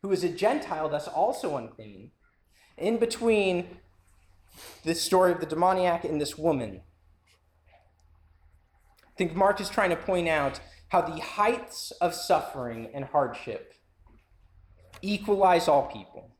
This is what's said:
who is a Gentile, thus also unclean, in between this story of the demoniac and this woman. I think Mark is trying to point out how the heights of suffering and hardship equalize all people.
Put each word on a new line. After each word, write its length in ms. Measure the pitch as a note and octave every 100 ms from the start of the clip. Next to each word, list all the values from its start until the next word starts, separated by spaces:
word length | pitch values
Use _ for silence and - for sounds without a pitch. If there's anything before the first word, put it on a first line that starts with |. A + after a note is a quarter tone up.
who 100 | G3
is 100 | F#3
a 60 | F3+
Gentile, 600 | - G3+ C#4+ - D#3+ D#3
thus 200 | D3 D#3+
also 480 | D3+ G#3 D#4 F#3+ C#3
unclean, 560 | A2+ - G#2+ F#2+ G2+ _ _ _ _ _ _ -
in 220 | F#3+ A#3
between 800 | A#3 - A#3 A3 F#3+ F3+ F3 - _ _ _ _ _ _ _ - - -
this 180 | D#3 E3
story 300 | - F#3+ F#3
of 80 | E3+
the 60 | D#3+
demoniac 580 | D#3+ F3+ F#3 F3+ E3+
and 160 | D#3+ D3+
this 180 | D3 -
woman. 440 | D#3+ D3 A2+ F#2+ - _ _ _ _ _ _ _ _ _ _ _ _ _ _ _ _ _ _ _ _ _
I 140 | _ -
think 160 | F3+
Mark 260 | E3 G3 G3+
is 80 | F#3+
trying 220 | - F#3+
to 60 | E3+
point 320 | - F#3 E3+
out 320 | D#3 C#3 - - - -
how 120 | F#3
the 220 | F#3+ D#3
heights 680 | D3 - G#3 B3 - - - -
of 120 | F3
suffering 760 | D3+ - E3+ - C#3 B2 A2+ A2+
and 140 | C#3 C3+
hardship 680 | D3 C3 - - G#2 - _ _ _ - - _ _ _ _ _ _ - -
equalize 680 | F#3+ G3+ G#3 G3+ F#3 F3 E3
all 200 | C#3+ -
people. 420 | G#2+ F#2+ - - _